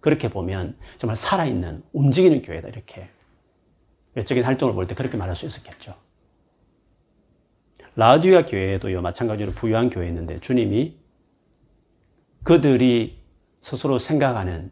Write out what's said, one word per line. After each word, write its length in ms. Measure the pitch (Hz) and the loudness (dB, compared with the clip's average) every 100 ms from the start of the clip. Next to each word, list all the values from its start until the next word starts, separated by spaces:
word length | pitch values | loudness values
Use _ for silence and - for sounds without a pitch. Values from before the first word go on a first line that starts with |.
그렇게 280 | - - 117 | 2 0 -2
보면 480 | 98 87 95 87 - - - | -4 -6 -6 -6 -10 -20 -8
정말 200 | 117 110 | -6 -4
살아있는, 680 | - 190 156 110 90 78 - | -2 0 0 -2 -6 -10 -10
움직이는 480 | - 139 131 185 147 | 0 2 6 4 4
교회다, 260 | - 80 80 | -2 -12 -12
이렇게 400 | 110 - - 92 _ _ _ _ _ _ _ _ _ _ | -18 -20 -20 -20 _ _ _ _ _ _ _ _ _ _
외적인 300 | - 107 127 | -10 -2 0
활동을 300 | 123 131 135 | 0 0 0
볼 120 | 101 92 | -2 -6
때 80 | |
그렇게 220 | - 131 120 | -6 -6 -6
말할 180 | 92 90 | -6 -8
수 80 | |
있었겠죠. 500 | - - - - - - _ _ _ _ _ _ _ _ _ _ _ _ _ _ _ _ _ _ - - | -10 -14 -20 -20 -20 -20 _ _ _ _ _ _ _ _ _ _ _ _ _ _ _ _ _ _ -14 2
라오디게아 500 | 113 143 180 180 - | 6 6 8 6 4
교회에도요, 560 | 98 95 98 101 92 | -2 -2 -2 -4 -4
마찬가지로 500 | 87 92 120 107 104 | -4 -4 -4 -4 -6
부유한 380 | 107 113 110 123 | -6 -2 0 0
교회였는데 500 | 90 87 85 85 - | -2 -6 -6 -8 -10
주님이 560 | - 123 107 104 156 - _ _ _ _ _ _ _ _ _ _ _ _ _ _ - | -2 0 0 0 -2 -8 _ _ _ _ _ _ _ _ _ _ _ _ _ _ 4
그들이 680 | 165 143 123 127 120 110 - _ _ _ _ | 4 6 4 4 2 -2 -10 _ _ _ _
스스로 380 | - 131 143 127 | -12 -6 -2 -2
생각하는 720 | - 156 139 117 92 85 90 | 0 0 2 0 -4 -6 -12